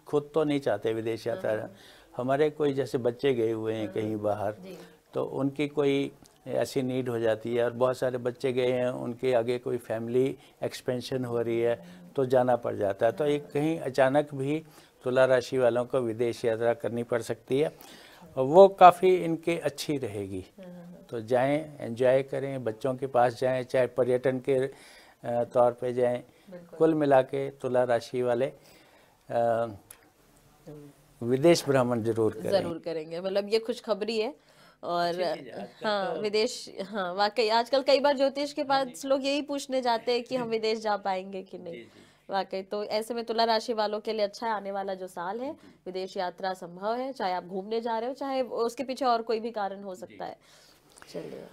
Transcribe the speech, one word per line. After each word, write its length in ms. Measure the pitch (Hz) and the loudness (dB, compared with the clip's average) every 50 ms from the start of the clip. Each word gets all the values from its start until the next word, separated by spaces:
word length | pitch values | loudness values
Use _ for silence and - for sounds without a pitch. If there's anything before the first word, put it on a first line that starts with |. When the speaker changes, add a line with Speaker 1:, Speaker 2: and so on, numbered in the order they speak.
| - - | -10 -2
Speaker 1:
खुद 240 | - 147 147 - - | -2 -2 -2 0 -2
तो 100 | 156 156 | 0 0
नहीं 160 | 147 143 139 | 0 0 0
चाहते 340 | 139 135 104 101 - 113 113 | 0 -2 -2 0 -2 -2 -2
विदेश 340 | 113 110 113 113 110 - 117 | -2 -2 -4 -4 -4 -4 -6
Speaker 2:
हाँ, 80 | 113 | -6
Speaker 1:
यात्रा, 160 | - - 113 | -4 -2 -2
Speaker 2:
हाँ। 220 | 110 107 113 - - - - - - - - _ - - | -2 -2 -4 -8 -14 -18 -20 -20 -20 -20 -20 _ -8 -6
Speaker 1:
हमारे 320 | 123 131 139 139 156 151 | -2 0 2 2 2 2
कोई 240 | 147 - 147 143 135 | 2 0 0 0 0
जैसे 240 | 135 131 127 - 131 | 0 -2 -2 -2 0
बच्चे 360 | 117 120 117 - - 143 131 | 0 0 -2 0 0 0 2
गए 180 | 117 113 113 | 2 2 0
हुए 220 | 113 110 110 110 110 | 0 -2 -2 -4 -4
हैं 120 | 110 107 | -4 -6
Speaker 2:
हाँ, 80 | 98 - | -4 -4
Speaker 1:
कहीं 180 | 110 110 110 | -4 -4 -4
Speaker 2:
हाँ। 80 | 110 104 | -4 -2
Speaker 1:
बाहर, 320 | 104 104 101 104 101 104 | -2 -2 -2 -2 -4 -6
Speaker 2:
जी। 260 | 107 - 180 190 180 165 - - - _ _ _ - | -6 -8 -14 -16 -16 -16 -18 -20 -20 _ _ _ -6
Speaker 1:
तो 120 | 120 - | -6 -6
उनकी 420 | - - 139 135 139 135 - 147 143 | -4 -4 -2 -2 -2 -2 -2 -4 -2
कोई 440 | 147 151 143 139 139 139 139 135 - - - - _ _ - 131 | 0 0 2 2 2 2 0 -4 -6 -14 -20 -20 _ _ -10 -4
ऐसी 340 | 123 131 120 - - 139 | -2 -2 -2 0 -2 -2
नीड 280 | 127 127 127 127 127 127 | -2 -2 -2 -2 -2 -2
हो 100 | 120 113 | -2 0
जाती 360 | 117 113 110 110 - 117 120 | 0 0 0 0 -2 -4 -2
है, 100 | 117 117 | 0 0
और 60 | 120 | 0
बहुत 260 | 117 117 127 127 127 - | 0 0 0 0 0 0
सारे 200 | 135 127 123 123 | -2 -2 -2 -2
बच्चे 360 | 120 123 120 - - 135 120 | -4 -4 -6 -4 -4 -2 0
गए 180 | 127 127 123 | 0 0 0
हैं, 180 | 127 123 123 123 | 0 0 0 -2
उनके 440 | 131 135 131 123 117 120 - 131 127 | -2 -4 -6 -8 -8 -4 -2 2 2
आगे 260 | 117 117 120 123 123 | 2 2 0 -2 -4
कोई 180 | - 131 123 120 | -2 -4 -6 -6
फैमिली 600 | - - 110 113 117 117 120 127 131 135 135 - - - _ - - | -4 -6 -6 -6 -4 -2 0 2 2 0 -2 -8 -14 -20 _ -8 -8
एक्सपेंशन 640 | 120 - - - - 127 123 120 - 139 131 127 | -6 -6 -6 -4 -4 -4 -4 -4 -4 -4 -4 -4
हो 160 | 120 117 120 | -2 -2 -2
रही 180 | 117 117 117 117 | 0 0 0 2
है, 160 | 117 117 117 | 2 0 0
Speaker 2:
हम्म। 340 | - - - - - - - - | -2 -6 -18 -20 -20 -20 -8 -2
Speaker 1:
तो 100 | 139 135 | -2 0
जाना 300 | 127 131 127 127 127 120 | 4 4 4 6 4 2
पड़ 200 | 117 - 113 104 | 2 0 -2 -2
जाता 300 | 104 104 98 98 - 120 | 0 0 0 0 2 2
है। 60 | 113 | 2
तो 140 | - - 151 | 2 2 0
ये 120 | 147 147 147 | 0 0 0
Speaker 2:
हाँ। 120 | 143 - | -2 -4
Speaker 1:
कहीं 280 | - 143 147 160 165 165 | -4 -2 0 0 -2 -2
अचानक 540 | - 139 127 143 131 131 135 147 147 147 147 | -4 -4 2 4 4 4 4 2 0 0 -4
भी 300 | 135 135 139 151 160 156 - - - - - _ _ - | -6 -4 -2 -4 -4 -6 -10 -20 -20 -20 -20 _ _ -4
तुला 220 | 127 123 131 131 | 0 4 6 6
राशि 320 | 131 131 127 117 - 131 127 | 6 6 4 2 0 0 4
वालों 280 | 127 117 117 123 123 | 4 4 4 2 -2
को 140 | 123 - 135 | 0 -2 -2
विदेश 460 | 123 113 107 113 123 117 110 - - | 0 0 -2 0 0 -2 -2 0 0
यात्रा 280 | 117 113 110 117 117 117 | 0 0 2 2 0 0
करनी 300 | - - 107 117 117 120 | 0 -2 -6 -4 -4 -4
पड़ 180 | - 120 117 | -2 -2 -2
सकती 380 | 117 - 117 - - - 123 135 | -2 -4 -8 -8 -4 -2 0 2
है, 160 | 151 165 - - - - - - - - - - - - - 131 | 2 0 -2 -10 -20 -20 -20 -20 -20 -20 -20 -20 -20 -12 -4 -2
और 80 | 131 | 0
वो 220 | 135 151 185 196 190 | 6 10 12 12 12
काफ़ी 480 | 196 - 185 175 175 180 185 185 185 | 12 12 12 12 12 10 4 4 4
इनके 420 | 175 170 165 165 160 - 175 170 165 | 4 2 0 -2 -2 0 -2 -2 0
अच्छी 400 | 160 147 - - - - 151 135 | -2 -4 -4 -4 -4 -2 -2 -2
रहेगी। 480 | 127 104 101 104 101 95 98 92 92 - _ - | -2 -4 -6 -6 -6 -6 -6 -8 -10 -12 _ -20
Speaker 2:
हाँ, 80 | 185 | -18
हाँ, 100 | 180 180 | -18 -18
हाँ। 200 | 180 175 175 175 - - - | -18 -18 -18 -20 -20 -16 -10
Speaker 1:
तो 120 | 127 117 | -10 -8
जाएं, 560 | 110 110 127 120 131 139 143 151 156 151 147 - | -2 2 2 4 4 4 2 0 -2 -6 -12 -12
एंजॉय 440 | - 113 117 113 131 123 131 135 135 | -10 -8 -2 2 4 6 6 4 2
करें, 400 | 135 - 135 131 139 135 131 123 | 0 -4 -6 -4 -4 -6 -4 -4
बच्चों 320 | 113 110 - - 135 127 | -4 -6 -2 -4 -4 -4
के 120 | 127 139 131 | -2 -4 0
पास 320 | - 123 120 123 117 - | 2 4 4 4 2 0
जाएं, 240 | 131 127 131 127 123 | 0 0 0 0 -4
चाहे 240 | - - 131 123 120 | -2 0 0 0 2
पर्यटन 520 | - - 123 123 127 127 127 139 131 127 | 2 0 2 2 2 2 2 0 0 0
के, 140 | 123 143 135 | 0 0 0
अ, 200 | 131 131 135 131 - - - - - - - - _ - | 0 0 -2 -6 -12 -20 -20 -20 -20 -20 -20 -20 _ -8
तौर 460 | 120 120 120 120 113 - 127 120 123 | -4 -2 -2 -2 0 4 4 4 4
पे 220 | 120 - 127 123 120 | 4 0 -4 -2 0
जाएं। 300 | 123 123 120 123 123 - - - _ _ - | 2 2 2 2 -2 -6 -12 -20 _ _ -20
Speaker 2:
बिल्कुल। 260 | - - - - - - | -20 -20 -20 -14 -2 2
Speaker 1:
कुल 160 | 160 160 160 | 4 4 4
मिला 280 | 156 147 139 139 131 | 4 4 6 6 6
के 280 | 131 - - 135 139 139 | 6 4 -2 -4 -4 -6
तुला 340 | - - - 127 123 123 127 | -8 -8 -6 0 2 2 4
राशि 380 | 123 120 117 - - - 123 | 4 2 0 0 -2 -4 -2
वाले, 320 | 123 123 120 120 131 143 - - - - - - - _ _ - - _ _ _ _ - | 0 0 2 0 0 -2 -4 -10 -20 -20 -20 -20 -20 _ _ -20 -20 _ _ _ _ -4
अ, 340 | 123 120 117 117 113 117 117 113 104 95 - - - - _ _ _ _ _ _ _ _ _ _ _ _ - 160 147 151 147 143 - _ _ _ _ - 120 | 0 0 2 2 2 0 0 -4 -6 -14 -18 -20 -20 -20 _ _ _ _ _ _ _ _ _ _ _ _ -20 -20 -18 -18 -20 -20 -20 _ _ _ _ -8 -2
विदेश 420 | 117 131 131 143 170 170 165 - | 0 0 4 6 6 4 4 4
भ्रमण 380 | 139 135 135 123 123 123 117 107 | 2 2 2 2 2 0 -2 0
जरूर 300 | 113 107 113 110 107 107 | -2 0 2 2 0 0
करें। 180 | 110 - - | -2 -4 0
Speaker 2:
जरूर 280 | - - - 170 170 165 | 0 0 0 -2 -8 -8
करेंगे, 420 | 165 170 160 160 156 160 165 170 | -8 -8 -8 -8 -8 -8 -10 -8
मतलब, 280 | 185 190 190 196 208 202 | -6 -4 -4 -4 -2 0
ये 100 | 220 226 | -2 -2
खुशखबरी 600 | 226 247 226 233 - 233 208 190 208 208 233 220 | -2 -2 -10 -8 -4 -4 -4 -4 -2 -4 -4 -4
है। 160 | 214 254 311 - _ _ _ _ - - _ _ - | -4 -4 -6 -12 _ _ _ _ -20 -20 _ _ -8
और 380 | - 175 175 175 175 170 180 | -4 -2 0 0 0 -2 -2
Speaker 1:
अच्छी 220 | 180 160 151 - 139 | -2 -4 -4 -6 -8
चीज़ 100 | 117 - | -14 -12
है, 80 | 175 | -12
आजकल 260 | 202 - - - - 220 | -14 -14 -14 -6 -4 -2
Speaker 2:
हाँ, 280 | 208 202 190 180 170 | -2 0 -2 -2 -4
Speaker 1:
तो 60 | - | -4
Speaker 2:
विदेश, 540 | 208 208 202 214 214 254 - - - - - - | -4 -2 0 0 0 0 -2 -8 -12 -14 -10 -10
हाँ, 320 | 196 185 214 214 185 175 180 | -10 -8 -6 -6 -4 -4 0
वाकई 360 | 196 202 208 208 - 226 214 | 0 0 0 2 0 0 2
आजकल 320 | 220 233 240 - - 269 | 2 2 2 2 0 0
कई 180 | 269 294 269 269 | 4 4 4 4
बार 180 | 254 285 285 254 | 4 4 2 4
ज्योतिष 360 | 277 277 269 277 294 285 294 | 2 0 0 -2 -6 -6 -4
के 80 | 302 | -6
Speaker 1:
हाँ 240 | 294 269 277 269 269 | -2 0 0 0 0
Speaker 2:
पास 160 | 247 247 - | -2 -6 -10
Speaker 1:
जी। 60 | - 269 | -2 0
Speaker 2:
लोग 180 | 269 285 262 | 0 0 0
यही 160 | 277 277 294 | 0 -2 -2
पूछने 400 | 277 294 285 277 277 - 262 262 | -2 -4 -6 -8 -6 -4 -4 -2
जाते 300 | 240 247 233 226 226 247 | 0 0 -2 0 0 0
हैं 120 | 240 240 240 | -2 -2 -2
कि 120 | - 262 | -4 -4
हम 120 | 254 240 226 | -4 -2 -2
Speaker 1:
<laughs> 20 | |
Speaker 2:
विदेश 300 | 226 226 220 220 220 220 | -2 -2 0 0 -2 -2
जा 180 | 214 214 208 196 | -2 -2 -2 -2
पाएंगे 460 | 202 202 190 185 190 196 196 190 190 | -2 -4 -4 -4 -6 -8 -10 -12 -12
कि 140 | 190 - 175 | -12 -16 -16
नहीं। 160 | 180 175 170 | -14 -14 -14
Speaker 1:
जी, 60 | 175 | -14
जी। 100 | - - - - - - _ _ _ - | -16 -18 -20 -20 -20 -20 _ _ _ -6
Speaker 2:
वाकई, 320 | 196 196 185 190 - 190 | -4 -4 -4 -4 -6 -8
तो 220 | 196 190 - 208 208 | -8 -6 -6 -8 -6
ऐसे 300 | - - 214 220 - 240 | -4 -4 -4 -4 -4 -6
में 120 | 233 226 | -8 -6
तुला 180 | 233 220 226 226 | -4 0 0 2
राशि 300 | 233 220 220 226 - 233 | 2 2 0 0 -2 -2
वालों 260 | 214 214 208 214 214 | -2 -2 -2 -2 -4
के 140 | - 226 220 | -4 -4 -2
लिए 80 | 220 | -2
अच्छा 260 | 208 196 202 - 240 226 | -2 -4 -4 -6 -6 -4
है 60 | 220 | -4
आने 180 | 202 202 196 | -4 -6 -6
वाला 220 | 202 196 196 196 190 | -6 -6 -6 -6 -6
जो 140 | 185 185 180 | -8 -10 -12
साल 320 | - 185 170 185 202 233 | -10 -8 -8 -8 -6 -6
है, 140 | 254 285 320 | -8 -8 -10
Speaker 1:
जी। 200 | - - - - _ - | -12 -16 -20 -20 _ -14
Speaker 2:
विदेश 320 | 180 180 185 190 190 - 202 | -10 -8 -8 -8 -6 -6 -4
यात्रा 360 | 180 180 175 - 190 190 185 | -4 -4 -4 -4 -6 -6 -6
संभव 420 | 185 185 170 175 180 196 214 233 | -6 -10 -14 -14 -8 -4 -4 -4
है, 180 | 247 262 269 254 | -2 -4 -6 -6
चाहे 200 | - 220 185 180 | -4 -4 -2 -2
आप 100 | 180 175 | -4 -6
घूमने 380 | 175 190 190 190 214 226 226 | -6 -8 -8 -6 -4 -4 -4
जा 180 | 226 240 226 226 | -2 -2 -4 -2
रहे 100 | 226 254 | -4 -4
हो, 60 | 277 | -6
चाहे 260 | 269 285 277 269 262 | -6 -6 -4 -2 -2
उसके 420 | 254 220 - - 233 240 233 - 269 | -2 -2 -2 -2 -2 -2 -2 -6 -8
पीछे 220 | 247 254 240 285 | -6 -4 -2 2
और 160 | 247 233 233 | 2 2 2
कोई 180 | 226 240 226 226 | 0 -2 -4 -2
भी 120 | 214 233 | -4 -6
कारण 320 | 226 214 202 196 196 196 202 | -4 -4 -4 -4 -6 -8 -12
हो 120 | 196 185 | -12 -12
Speaker 1:
जी। 40 | 180 | -14
Speaker 2:
सकता 260 | 180 - 107 - 175 | -14 -18 -14 -12 -12
है। 100 | - - _ _ - - - - - _ _ _ _ - - - - - | -12 -12 _ _ -20 -20 -20 -20 -20 _ _ _ _ -20 -20 -20 -14 -12
चलिए, 300 | - 160 151 131 - - - | -12 -12 -12 -12 -14 -16 -18